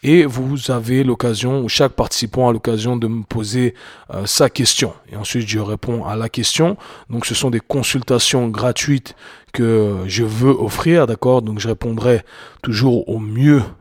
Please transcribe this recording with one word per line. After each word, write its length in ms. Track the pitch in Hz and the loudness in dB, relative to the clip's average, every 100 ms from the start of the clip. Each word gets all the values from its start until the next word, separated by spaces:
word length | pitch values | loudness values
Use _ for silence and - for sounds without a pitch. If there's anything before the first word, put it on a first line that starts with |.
| 135 | 6
Et 160 | 170 | 4
vous 460 | 147 120 131 143 - | 4 0 -4 -4 -4
avez 340 | 123 113 127 | -4 0 0
l'occasion, 580 | 135 120 123 107 123 139 | 2 0 0 -2 -2 -2
ou 80 | 117 | -2
chaque 240 | - 139 | 2 0
participant 540 | - 110 - 113 127 127 | 0 -4 -2 -4 2 2
a 60 | |
l'occasion 420 | 113 113 110 113 123 | 2 0 -2 -2 -2
de 120 | 113 | -2
me 160 | 117 | -4
poser, 500 | 104 113 104 123 123 - - - - | -6 -6 -4 0 -2 -2 -20 -20 -14
euh, 140 | - 101 | -8 -4
sa 240 | - 139 | 2 2
question. 420 | - 120 - 120 - _ | 2 0 0 -2 -4 _
Et 40 | 101 | -12
ensuite, 320 | 107 127 110 | -6 -4 -2
je 100 | 107 | -4
réponds 480 | 101 107 - 117 98 | -4 -6 -4 -6 -4
à 100 | 104 | -6
la 140 | 113 | -6
question. 480 | - 107 - 165 196 - - - | -4 -2 2 0 0 -10 -20 -10
Donc, 160 | 117 - | -8 -4
ce 80 | |
sont 160 | 113 131 | -2 0
des 100 | 117 | -2
consultations 880 | - 143 120 135 120 123 - 135 120 | -2 -4 -2 -2 0 0 2 0 0
gratuites 680 | 104 123 117 - 139 - - - - _ | -2 -2 -2 0 -2 -2 -20 -20 -20 _
que 520 | - 117 113 104 98 92 | -2 2 4 2 0 -4
je 180 | 95 | -2
veux 280 | 113 110 131 | -2 2 2
offrir, 560 | 131 107 - 160 170 131 | 2 0 -2 2 4 4
d'accord ? 340 | 110 127 127 | 0 2 2
Donc, 180 | 110 107 | 2 -6
je 80 | 113 | -4
répondrai 540 | 110 120 113 113 117 - - - - | -4 -4 -2 2 2 0 -20 -20 -10
toujours 480 | - 107 131 120 - | -4 0 2 2 0
au 80 | 110 | -6
mieux 460 | 107 110 139 143 107 - | -4 2 4 4 2 -10